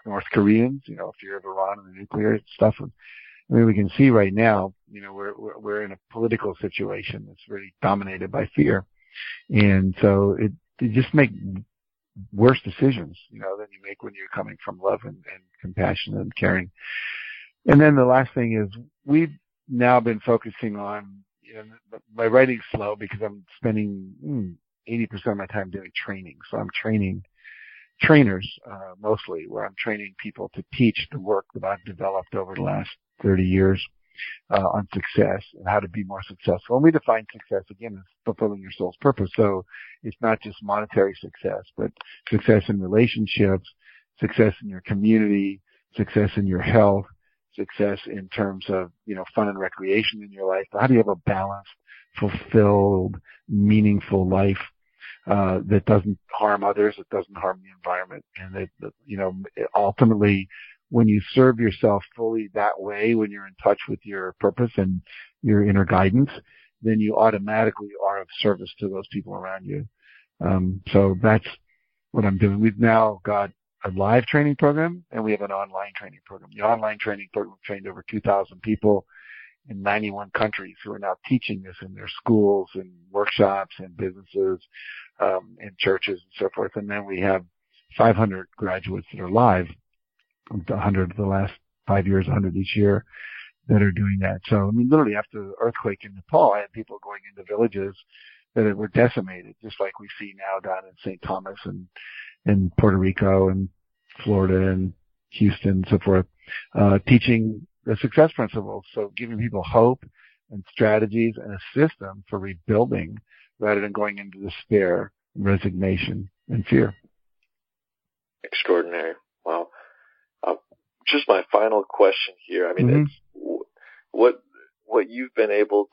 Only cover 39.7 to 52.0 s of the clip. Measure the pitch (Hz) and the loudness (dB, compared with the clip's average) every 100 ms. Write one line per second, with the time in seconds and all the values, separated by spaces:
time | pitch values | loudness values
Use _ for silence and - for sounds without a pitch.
39.7 | - - - 113 - 113 110 107 - 101 | -18 -20 -16 -16 -4 -2 -2 -6 -12 -6
40.7 | 104 107 110 98 95 - - 98 101 - | -4 -2 0 0 -2 -16 -8 -6 -6 -10
41.7 | - 104 - - - - 107 - 107 - | -8 -8 -10 -20 -18 -2 0 4 4 4
42.7 | 101 92 107 117 113 104 - 101 95 - | -4 0 2 2 0 -4 0 0 0 -4
43.7 | _ _ - _ - 107 - 110 - 104 | _ _ -20 _ -8 -2 2 2 2 -10
44.7 | 92 - 101 107 110 104 101 98 98 _ | -10 -6 0 4 4 4 0 -2 -6 _
45.7 | _ _ - 104 107 104 - 98 90 - | _ _ -6 -2 0 0 0 -2 -2 2
46.7 | 113 101 98 - _ _ _ _ - 98 | 6 6 4 -2 _ _ _ _ -10 -8
47.7 | - 104 98 110 104 95 - 101 98 101 | -2 -2 -4 -10 -12 -8 -4 -4 -4 -4
48.7 | 95 90 _ - 95 92 - 104 95 95 | -4 -6 _ -12 -12 -6 -2 -2 -2 -8
49.7 | - 95 104 107 107 104 98 95 95 98 | -6 0 0 0 -6 -12 -6 -4 -2 -4
50.7 | 101 127 120 104 90 - 95 98 101 - | 0 4 6 4 0 -2 -2 -4 -8 -16
51.7 | _ _ - | _ _ -20